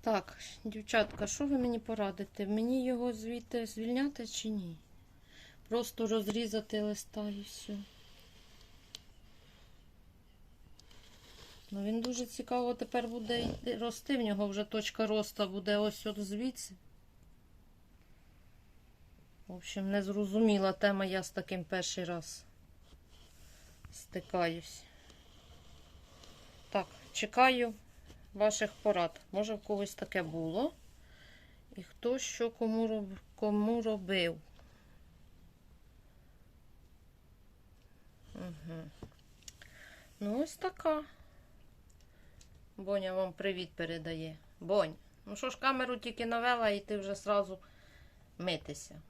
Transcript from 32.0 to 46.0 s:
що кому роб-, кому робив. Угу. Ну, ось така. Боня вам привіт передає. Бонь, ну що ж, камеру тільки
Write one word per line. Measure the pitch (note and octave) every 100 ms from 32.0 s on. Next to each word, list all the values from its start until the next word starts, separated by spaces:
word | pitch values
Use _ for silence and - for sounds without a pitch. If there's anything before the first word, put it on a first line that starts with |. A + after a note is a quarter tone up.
| A#3+ C4
що | - - A#3
кому | A#3 A3+ A3 A3+
роб-, | A3 G3 F#3+ - -
кому | G#3+ G#3 G#3 A#3
робив. | A3 G#3+ F#3 F#3+ E3+ D#3+ - - - - - - - - - - - - - - - - - - - - - - - - - - - - - - - - - - - - - - - -
Угу. | F3+ D#3 D#3 E3 D#3+ - - - - - - - - - - - - -
Ну, | G3+ A#3
ось | D#4+ -
така. | F#4 F#4+ E4 D4+ D4 - - - - - - - - - - - - - - - - -
Боня | F#3+ G3+ F#3+
вам | F#3 F#3+
привіт | F3+ G3 F3+ F3 -
передає. | E3 E3 D#3+ D#3+ D#3+ D#3 - -
Бонь, | E3+ G3+ D#3+ D#3+ - - -
ну | G3+
що | B3+
ж, | B3+
камеру | C4 C4 B3+
тільки | B3